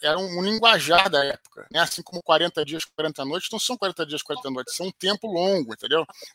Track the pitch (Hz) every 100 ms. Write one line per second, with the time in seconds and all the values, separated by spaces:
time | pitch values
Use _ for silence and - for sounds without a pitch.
0 | 147 170 190 175 190 220 226 208 143 175
1 | 190 151 139 - _ - - 156 170 -
2 | - 175 - 160 170 165 147 160 - -
3 | 156 147 135 170 - 220 - 247 196 170
4 | 151 147 - - 139 127 123 - 185 -
5 | 185 208 226 175 185 196 117 110 107 151
6 | 151 - -